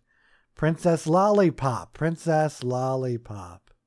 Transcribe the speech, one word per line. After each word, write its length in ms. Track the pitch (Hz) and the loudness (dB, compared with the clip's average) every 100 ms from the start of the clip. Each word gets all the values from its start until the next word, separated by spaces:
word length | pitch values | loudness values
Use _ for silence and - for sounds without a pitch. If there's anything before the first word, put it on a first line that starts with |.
| _ _ _ _ _ | _ _ _ _ _
Princess 520 | - 156 160 175 160 156 | -4 -2 0 2 0 2
Lollipop. 840 | 175 208 208 180 - 135 107 85 | 2 4 4 4 2 -2 -4 -8
Princess 720 | - 160 165 165 156 156 - | -6 -4 -2 0 0 0 -2
Lollipop. 1080 | 123 123 131 131 127 120 117 104 90 87 _ _ | -4 -2 -2 -2 -2 -6 -8 -14 -16 -20 _ _